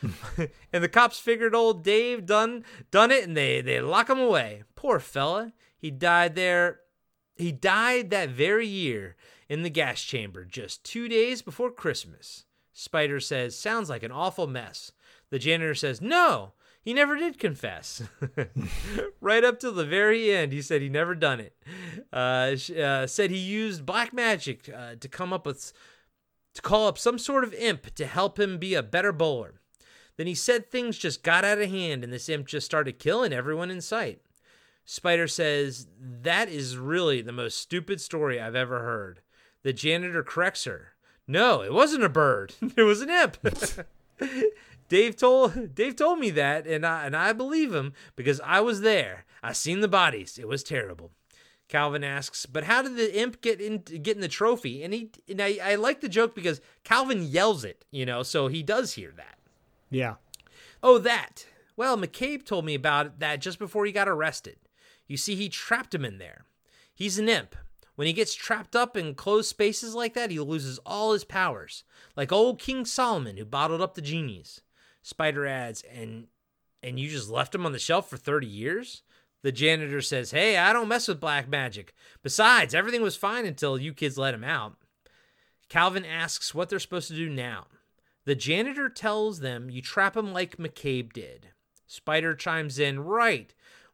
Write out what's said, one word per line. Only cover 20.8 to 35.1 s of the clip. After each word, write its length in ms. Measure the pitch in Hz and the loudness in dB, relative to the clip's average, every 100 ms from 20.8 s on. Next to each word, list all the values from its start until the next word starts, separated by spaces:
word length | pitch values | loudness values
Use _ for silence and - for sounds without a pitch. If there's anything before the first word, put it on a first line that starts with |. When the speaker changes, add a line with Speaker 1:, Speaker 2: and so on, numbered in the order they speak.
Speaker 1:
he 60 | 139 | 0
never 280 | 147 170 165 | -2 -2 0
done 240 | 151 123 | 0 0
it. 160 | 101 _ 143 185 175 170 - | -6 _ -20 -16 -14 -14 -8
Uh, 420 | 127 127 127 131 | -2 0 2 2
sh-, 160 | 135 151 | 0 -4
uh, 380 | 160 143 135 131 | -2 0 0 0
said 220 | - 190 | 0 0
he 60 | 185 | 0
used 460 | 185 214 220 170 | -4 -4 -4 -6
black 280 | 135 208 233 | -4 -2 -2
magic, 560 | 247 226 185 139 113 - | 0 0 0 -4 -10 -12
uh, 220 | 123 120 117 | -14 -14 -14
to 80 | 135 | -12
come 240 | - 185 | -8 -6
up 120 | 185 | -4
with, 280 | 147 135 - - - _ _ _ _ _ _ | -6 -8 -12 -20 -20 _ _ _ _ _ _
to 80 | - | -10
call 240 | - 214 208 | 2 4 4
up 100 | - | 2
some 220 | 240 240 | 0 0
sort 240 | 277 269 | 0 0
of 100 | 233 | 0
imp 380 | 190 226 160 - - | 0 -2 -2 -6 -10
to 100 | 139 | -6
help 320 | 180 196 - | -2 0 0
him 200 | 202 180 | -2 -2
be 160 | 190 | -2
a 100 | 165 | -2
better 260 | 107 170 196 | 0 0 2
bowler. 420 | 160 160 127 92 - _ _ _ - _ - | 2 0 0 -6 -16 _ _ _ -20 _ -8
Then 120 | 170 | -6
he 60 | 170 | 0
said 340 | - 240 233 | 2 2 0
things 260 | 254 240 - | -4 -4 -4
just 280 | 165 - | -4 -2
got 200 | 165 170 | 2 4
out 140 | 202 208 | 4 2
of 80 | 202 | 0
hand 340 | 190 170 131 | -2 -4 -4
and 80 | 120 | -6
this 160 | 123 160 | -8 -6
imp 180 | 147 139 | -6 -4
just 200 | 147 - | -6 -2
started 340 | 156 139 - | -2 -2 -2
killing 320 | 147 226 233 | 0 2 2
everyone 360 | 127 135 156 175 | 0 -2 -4 -4
in 120 | 185 | -8
sight. 400 | - 220 147 - _ _ _ _ _ _ | -4 -4 -4 -8 _ _ _ _ _ _
Spider 420 | - - 175 | -14 -4 2